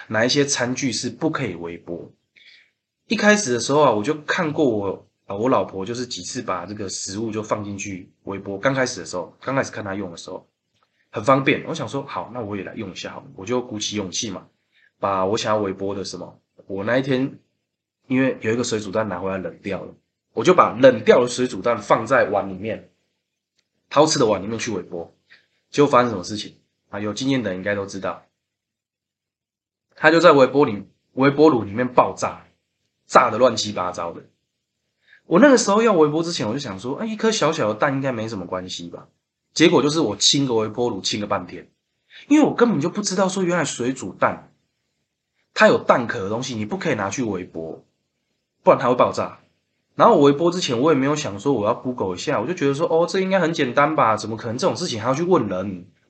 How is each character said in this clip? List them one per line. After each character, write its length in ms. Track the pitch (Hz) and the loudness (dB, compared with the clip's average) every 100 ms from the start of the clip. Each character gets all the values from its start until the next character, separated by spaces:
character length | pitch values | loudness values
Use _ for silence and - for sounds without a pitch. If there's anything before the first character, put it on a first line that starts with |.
| - | -6
哪 160 | 110 | 0
一 60 | 120 | 2
些 160 | 143 139 | 2 0
餐 280 | - 123 | 0 -2
具 160 | 127 139 | -2 -4
是 200 | 107 123 | -4 -6
不 180 | 104 160 | -4 -4
可 180 | 156 123 | -4 -6
以 80 | |
微 220 | 85 85 85 | -8 -10 -12
波。 340 | - 85 65 _ _ _ - - _ _ _ _ - | -12 -12 -12 _ _ _ -20 -20 _ _ _ _ -6
一 100 | 214 | 0
开 200 | 208 208 | 4 4
始 160 | 202 | 2
的 80 | 120 | -2
时 100 | 117 | 0
候 120 | 143 | 4
啊， 80 | 143 | 4
我 120 | 107 | 2
就 120 | 107 151 | 0 -4
看 300 | - - 165 | -4 -2 -2
过 160 | 151 143 | 0 2
我， 400 | 110 98 - - _ | 2 -2 -6 -12 _
啊， 100 | - | -10
我 140 | 101 123 | -4 0
老 160 | 123 | 2
婆 220 | 92 95 95 | 0 -6 -8
就 80 | |
是 120 | 120 123 | -8 -8
几 160 | - | -10
次 200 | 87 127 | -10 -10
把 240 | 107 90 87 | -6 -6 -6
这 80 | |
个 120 | 107 95 | -10 -10
食 300 | - - 98 | -10 -10 -8
物 120 | 117 | -6
就 120 | 107 | -6
放 220 | 107 110 | -6 -6
进 140 | 101 101 | -6 -10
去 340 | 104 92 92 _ | -10 -12 -14 _
微 140 | - 98 | -12 -10
波。 200 | 98 98 | -8 -4
刚 160 | 135 | -2
开 100 | 135 | -2
始 160 | 127 - | -4 -6
的 60 | 82 | -10
时 100 | 90 | -10
候， 180 | 82 _ | -10 _
刚 160 | - 135 | -6 -4
开 80 | |
始 80 | 120 | -4
看 100 | - | -8
她 120 | 104 | -10
用 160 | 98 95 | -8 -10
的 60 | 85 | -12
时 100 | - | -14
候， 180 | 90 _ _ _ _ _ _ _ | -16 _ _ _ _ _ _ _
很 140 | - | -6
方 180 | 110 135 | 2 2
便。 220 | 139 135 - | 4 0 -2
我 80 | |
想 140 | 160 120 | -8 -6
说 160 | 139 135 | -8 -8
，“好， 240 | - 85 | -8 -8
那 60 | 120 | -10
我 140 | 104 101 | -8 -8
也 40 | |
来 120 | 82 | -10
用 180 | - 98 | -10 -12
一 20 | |
下 160 | 85 - | -10 -12
好 100 | - | -14
了。” 60 | - - | -18 -14
我 100 | 95 | -4
就 160 | 123 | -4
鼓 160 | 123 107 | -4 -8
起 180 | - 104 | -6 -6
勇 140 | 95 | -6
气 200 | - 113 | -6 -6
嘛， 160 | 92 - _ _ _ _ - | -8 -14 _ _ _ _ -6
把 240 | 101 95 | -2 0
我 140 | 92 110 | 0 -2
想 160 | 117 | 0
要 40 | 107 | 0
微 100 | 101 | -2
波 220 | 95 98 | -4 -6
的 100 | 98 | -6
什 140 | 95 90 | -8 -10
么， 200 | 85 - _ _ - | -14 -18 _ _ -12
我 180 | 98 | -8
那 140 | 101 127 | -2 0
一 40 | |
天 360 | 135 127 139 - _ _ _ _ _ _ - | 0 0 -2 -6 _ _ _ _ _ _ -4
因 140 | 131 | 0
为 160 | 131 - | 0 -2
有 100 | 110 | -2
一 40 | 117 | -2
个 60 | |
水 160 | 120 110 | -2 -4
煮 120 | 104 | -4
蛋 180 | 104 107 | -4 -4
拿 100 | 90 | -4
回 120 | 95 | -6
来 80 | 95 | -6
冷 200 | 85 - | -8 -10
掉 200 | 101 90 | -8 -8
了， 120 | 76 - _ _ _ | -10 -18 _ _ _
我 120 | - | -2
就 100 | 113 | 2
把 220 | 175 107 101 | 6 4 8
冷 240 | 131 113 | 8 8
掉 200 | 151 180 | 6 4
的 60 | 123 | 4
水 200 | 123 127 | 0 -4
煮 120 | 107 | -2
蛋 180 | 104 113 | -2 -2
放 260 | - 139 113 | 0 0 2
在 220 | 131 98 | 2 2
碗 200 | 101 95 | 0 -4
里 60 | |
面， 360 | 92 107 98 - _ _ _ _ _ _ _ _ _ _ | -8 -8 -10 -12 _ _ _ _ _ _ _ _ _ _
陶 180 | - 156 | 2 4
瓷 120 | 151 | 4
的 80 | 117 | 2
碗 160 | 101 | 0
里 40 | 95 | -4
面 120 | 113 | -8
去 120 | 120 | -6
微 120 | 98 | -6
波。 340 | 85 87 82 _ _ _ _ _ _ | -8 -12 -12 _ _ _ _ _ _
结 120 | - | 2
果 80 | 143 | 4
发 120 | 123 | 4
生 80 | 123 | 2
什 60 | 101 | -2
么 60 | |
事 140 | 87 104 | -8 -10
情 200 | 90 - _ _ _ | -10 -16 _ _ _
啊？ 100 | 101 | -8
有 120 | 104 | -8
经 180 | 104 131 | -4 -2
验 120 | 135 | -2
的 80 | 107 | -2
人 80 | 92 | -4
应 60 | |
该 100 | 95 | -4
都 100 | 101 98 | -4 -4
知 120 | 98 | -8
道， 280 | 92 87 _ _ _ _ _ _ _ _ _ _ _ _ _ _ _ _ _ - | -8 -8 _ _ _ _ _ _ _ _ _ _ _ _ _ _ _ _ _ 0
它 140 | 156 | 4
就 100 | 165 | 6
在 100 | 165 | 8
微 160 | 143 127 | 8 6
波 180 | 135 | 4
里-， 200 | 143 101 98 _ _ | 0 0 -10 _ _
微 160 | - 135 | 0 2
波 200 | 139 156 | 6 6
炉 140 | 127 | 4
里 80 | 101 | -2
面 200 | 101 123 | -4 -2
爆 220 | - 107 | 2 2
炸， 300 | 92 104 - - _ _ _ _ _ - | 0 -8 -8 -20 _ _ _ _ _ 2
炸 240 | - 127 | 4 4
得 80 | 110 | 4
乱 180 | 127 110 | 2 2
七 160 | 104 | -6
八 180 | 98 90 | -4 -6
糟 220 | 87 85 | -6 -10
的。 100 | 78 - _ _ _ _ _ _ _ _ _ - | -12 -20 _ _ _ _ _ _ _ _ _ 0
我 140 | 165 | 6
那 100 | 285 | 8
个 80 | 240 | 6
时 120 | 208 | 4
候 120 | 202 | 4
要 100 | 226 | 4
微 160 | 185 151 | 6 4
波 140 | 151 | 4
之 100 | 170 | -2
前， 140 | 165 117 | -4 -4
我 60 | |
就 60 | 131 | -4
想 180 | 131 95 | -6 -10
说 160 | 117 143 | -8 -8
，“哎， 40 | 220 | -8
一 100 | 220 | -2
颗 160 | 220 | -2
小 180 | 214 151 | 0 0
小 160 | 160 110 | 0 -2
的 60 | |
蛋 180 | 107 151 | 0 -2
应 60 | 135 | -2
该 120 | 135 | -4
没 160 | 120 110 | -4 -6
什 100 | 107 | -8
么 80 | 87 | -8
关 220 | 92 92 | -8 -8
系 200 | - 87 | -12 -14
吧？” 200 | 85 - _ _ _ _ | -16 -20 _ _ _ _
结 160 | - 165 | 4 4
果 140 | 165 | 6
就 80 | 143 | 2
是 100 | 156 | 0
我 160 | 127 101 | -2 0
清 300 | - 147 135 | 2 2 2
个 80 | |
微 140 | 113 107 | 0 -2
波 220 | 107 120 | -2 -4
炉 100 | 98 | -2
清 200 | - 113 | -6 -6
个 60 | 104 | -4
半 200 | 98 90 | -4 -6
天， 240 | 90 - _ _ _ _ - - | -16 -20 _ _ _ _ -10 2
因 100 | 302 | 4
为 60 | 262 | 4
我 80 | |
根 160 | - 240 | 4 2
本 100 | 170 | 2
就 100 | 147 | -2
不 120 | - | -4
知 140 | 208 185 | -4 -2
道 120 | 190 | -2
说 140 | 190 | 0
原 140 | 180 170 | -2 -2
来 80 | |
水 280 | 143 - 120 | -4 -4 -6
煮 200 | 131 98 | -6 -8
蛋 400 | - 120 - - _ _ _ _ _ _ _ _ _ _ | -2 -2 -2 -14 _ _ _ _ _ _ _ _ _ _
它 140 | - 214 | 2 4
有 100 | 143 | 4
蛋 280 | - 170 113 | 2 2 2
壳 160 | 95 | -6
的 60 | 95 | -4
东 140 | 113 | -4
西， 120 | 131 | -6
你 120 | 117 107 | -6 -6
不 100 | 190 | -6
可 140 | 175 | -4
以 40 | |
拿 140 | 117 98 | -2 -4
去 140 | 101 | -4
微 220 | 117 95 | -4 -4
波， 400 | 90 87 80 - _ _ _ _ _ _ _ _ | -8 -10 -12 -12 _ _ _ _ _ _ _ _
不 80 | - | 4
然 80 | 135 | 4
它 100 | 123 | 4
会 60 | |
爆 180 | 123 113 | 2 2
炸。 260 | 101 92 - _ _ _ _ _ | 0 -6 -8 _ _ _ _ _
然 120 | - 190 | 4 6
后 100 | 202 | 8
我 60 | |
微 80 | 143 | 6
波 180 | 143 170 | 6 2
之 100 | 180 | 0
前 180 | 175 117 | -2 0
我 140 | 147 | 2
也 60 | 143 | 4
没 80 | 135 | 2
有 100 | 147 | -2
想 240 | 147 98 | -4 -4
说 140 | 143 | -2
我 120 | 131 101 | 0 0
要 80 | |
Google 400 | 123 131 123 98 | -2 -4 -4 -4
一 40 | 90 | -4
下， 200 | - 127 | -2 -2
我 80 | 117 | -2
就 60 | |
觉 160 | 180 139 | -2 0
得 60 | |
说， 120 | 139 165 | 0 2
哦， 200 | 160 170 | 2 2
这 120 | 190 | 0
应 100 | 190 | 0
该 100 | 190 | 2
很 140 | 160 | 0
简 180 | 165 131 | 0 0
单 240 | 127 147 156 | 2 2 4
吧， 180 | 120 | 2
怎 140 | 107 107 | 2 -2
么 80 | 110 | -8
可 100 | 117 | -6
能 120 | 117 | -2
这 80 | 180 | -2
种 100 | 117 | -2
事 100 | 175 | -4
情 140 | 117 | -4
还 80 | 113 | -2
要 60 | |
去 80 | 135 | 0
问 260 | 175 175 107 | 2 2 0
人？ 380 | 92 101 90 87 _ _ | -4 -4 -8 -12 _ _